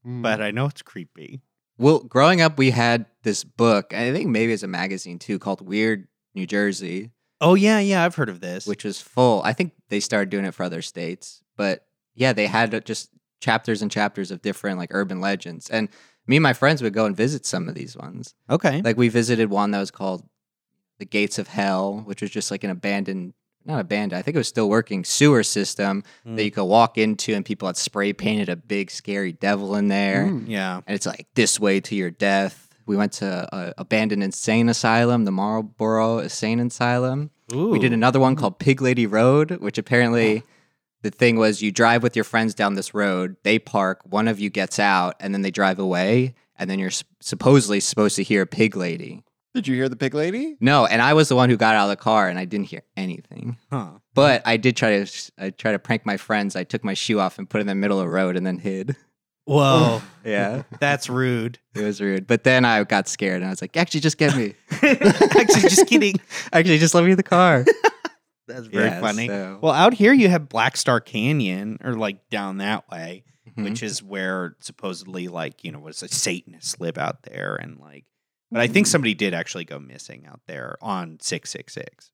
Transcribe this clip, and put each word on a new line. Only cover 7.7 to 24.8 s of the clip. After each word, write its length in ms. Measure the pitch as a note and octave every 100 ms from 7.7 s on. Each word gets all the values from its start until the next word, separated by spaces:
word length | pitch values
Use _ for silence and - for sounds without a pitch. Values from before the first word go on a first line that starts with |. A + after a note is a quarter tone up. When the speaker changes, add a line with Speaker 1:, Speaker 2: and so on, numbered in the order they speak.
| A3
Speaker 2:
yeah, 240 | G3+ F#3+
I've 120 | E3+
heard 140 | E3 A#2
of 120 | F2
this. 240 | F2+ F#2
Speaker 3:
Which 180 | - G2
was 160 | G#2 G2
full. 440 | - - B2+ G#2
I 80 | G2
think 200 | A#2+ F3+ _ _
they 100 | G#2
started 320 | - G#2+ G2
doing 120 | G2+
it 100 | F#2+
for 80 | -
other 180 | F#2 E2+
states. 600 | - E2+ E2+ F#2 - - _
But 300 | - G2+ F#2 _ _ _
yeah, 180 | - C3
they 140 | G#2+ G#2
had, 260 | G#2+ A#2
uh, 60 | A2
just 320 | - A2 - _ _ _
chapters 420 | - A2+ - G#2+
and 80 | G#2
chapters 400 | G#2+ G#2 - F#2
of 100 | F#2+
different, 380 | G#2 F#2+ G2+ F#2
like, 100 | F2
urban 300 | G2 G2 F#2
legends. 480 | F#2+ G2 F2 E2+ -
And 180 | A2 G#2+ _ _ _
me 120 | - C#3+
and 40 |
my 100 | D3
friends 280 | B2 C#3 D3+
would 120 | A#2
go 100 | G2+
and 100 | G#2+
visit 300 | F#2+ B2 D3
some 240 | - F#2 E2+
of 60 |
these 200 | - -
ones. 380 | B2 - - B2 _ -
Speaker 2:
Okay. 320 | C#3+ - C#3+
Speaker 3:
Like, 160 | D3+ A2+
we 100 | A#2+
visited 420 | A#2 A2+ A2+ A2
one 180 | G2+ G2+
that 100 | G2+
was 120 | G2
called 360 | - F#2+ F#2 - _ _ _ _ _ _ _
The 80 |
Gates 320 | G2 G#2 G#2 -
of 100 | F#2+
Hell, 540 | G#2 G2 F#2+ G2 G#2
which 180 | G#2 G2
was 80 | G2+
just, 180 | G#2+ -
like, 140 | G2
an 80 | G2+
abandoned, 640 | F2+ G2+ G2+ G2 F#2+ F2+ _ _ _
not 160 | - D3
abandoned, 360 | F2+ G#2 G#2 F2+
I 60 |
think 100 | F#2
it 60 | D#3
was 80 | A2+
still 200 | - G#2+
working, 360 | A2